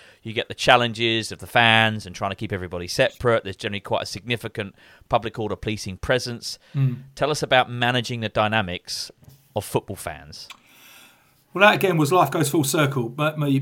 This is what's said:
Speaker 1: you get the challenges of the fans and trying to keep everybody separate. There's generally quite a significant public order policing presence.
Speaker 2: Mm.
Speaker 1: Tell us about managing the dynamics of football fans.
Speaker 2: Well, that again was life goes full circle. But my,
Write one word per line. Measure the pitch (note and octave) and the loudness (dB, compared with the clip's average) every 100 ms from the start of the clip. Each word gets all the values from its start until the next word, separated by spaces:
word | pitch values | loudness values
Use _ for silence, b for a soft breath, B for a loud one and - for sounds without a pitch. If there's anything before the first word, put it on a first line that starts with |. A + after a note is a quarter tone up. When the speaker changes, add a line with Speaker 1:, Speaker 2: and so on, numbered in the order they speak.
| B B | B B
Speaker 1:
you | A2+ | -10
get | A2 - | -8 -8
the | |
challenges | - - B2 A#2+ A2 A#2 A2+ G#2+ | 0 6 6 4 0 0 0 -2
of | E2 | -10
the | - | 0
fans | B2 A#2 A2+ A2 G#2+ F#2+ | 4 6 6 4 0 -8
and | F2 | -6
trying | G2+ | -6
to | F#2+ | -6
keep | G#2+ | -6
everybody | G2+ F2+ F2 F2+ | -6 -6 -8 -4
separate. | - C3 - B2 A2+ | 0 0 2 0 2
There's | F#2+ F#2+ | 0 -8
generally | A2 G2+ | -8 -6
quite | - G#2+ | -4 -4
a | - | -4
significant | G2+ G#2+ A#2 A2 - G2 - b b b | -10 -6 -6 -6 -8 -10 -12 b b b
public | A#2+ A2 - | -2 -2 -6
order | G#2+ F#2+ | -6 -6
policing | A2 G#2+ G#2 F#2 | -6 -6 -8 -6
presence. | - B2+ B2+ A#2 - - b | -2 -2 -2 -10 -12 -14 b
Speaker 2:
Mm. | C#3+ C3 A#2 - - | -2 0 -2 -10 -6
Speaker 1:
Tell | C#3+ | -4
us | D3 | -2
about | D3 C3 B2 | 2 4 4
managing | A#2+ A#2+ B2 A2 A#2+ | 0 0 0 -2 -4
the | G#2+ | -4
dynamics | - G#2+ A2 F#2 F2+ - - - - - - _ | 0 0 0 -2 -6 -8 -10 -10 -16 -20 -20 _
of | G#2+ - | -8 -4
football | - - F#2+ | -4 -4 -10
fans. | - D2+ D2 - - - B B B B B B B B _ | -12 -14 -16 -18 -20 -20 B B B B B B B B _
Speaker 2:
Well, | F3 G#3 | 4 6
that | F3 | 6
again | F#3+ E3 | 2 2
was | C#3+ | 4
life | F3+ C#3 | 4 4
goes | F3 C#3+ | 2 0
full | E3+ | 0
circle. | C3+ E3+ C#3 C3+ A#2 | 2 2 2 0 -4
But | D3+ D3+ D3+ | -2 -2 0
my, | C#3+ C3+ | 0 0